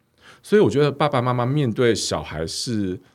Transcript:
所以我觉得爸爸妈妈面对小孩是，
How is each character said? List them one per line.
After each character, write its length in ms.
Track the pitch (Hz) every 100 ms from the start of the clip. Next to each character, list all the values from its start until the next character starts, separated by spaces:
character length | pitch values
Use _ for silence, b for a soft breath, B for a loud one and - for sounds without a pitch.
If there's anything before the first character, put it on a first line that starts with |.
| _ _ b b
所 160 | - 208
以 40 |
我 80 | 135
觉 100 | 127
得 100 | 147
爸 200 | 139 147
爸 120 | 131
妈 120 | 127
妈 120 | 123 120
面 240 | 147 131
对 240 | 104 120
小 300 | 95 - 82
孩 240 | 78 78 80
是， 520 | - 127 107 95 90 b